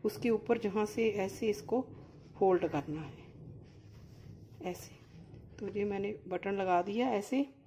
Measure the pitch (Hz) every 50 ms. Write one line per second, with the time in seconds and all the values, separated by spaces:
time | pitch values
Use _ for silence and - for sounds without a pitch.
0 | - 214 - - - 240 220 214 - - 233 220 - 202 185 214 208 208 - 233
1 | 226 220 202 202 190 196 - - - 214 208 - - - 220 254 262 - - -
2 | - - - - - - - - 202 190 185 175 180 160 170 147 143 160 147 160
3 | 156 143 - - - - - - - - - - - - - - - - - -
4 | - - - - - - - - - - - - - 180 180 - - - - -
5 | - - - - - - - - - - - - 214 196 190 208 202 208 196 196
6 | 196 202 214 - - 180 185 175 - 196 202 196 190 185 180 175 180 202 202 226
7 | 247 262 226 202 202 - 254 269 277 - - - -